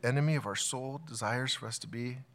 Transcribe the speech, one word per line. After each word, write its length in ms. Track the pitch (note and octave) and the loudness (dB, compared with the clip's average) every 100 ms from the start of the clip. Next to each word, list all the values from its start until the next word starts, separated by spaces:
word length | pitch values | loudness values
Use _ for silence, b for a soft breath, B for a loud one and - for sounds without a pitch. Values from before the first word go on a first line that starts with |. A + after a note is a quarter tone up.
enemy 320 | A#2+ C#3 D3+ D3+ | 2 4 4 4
of 100 | G#2 | 2
our 120 | G2 | 0
soul 420 | - C3 C3 C#3 D#3 | 0 -2 -4 -6 -8
desires 460 | A#2 G#2+ A#2+ B2+ | -2 0 2 0
for 140 | - A2+ | -2 -4
us 120 | A2+ | -6
to 80 | - | -6
be. 300 | A#2 B2 C3 C3+ | -4 -4 -6 -12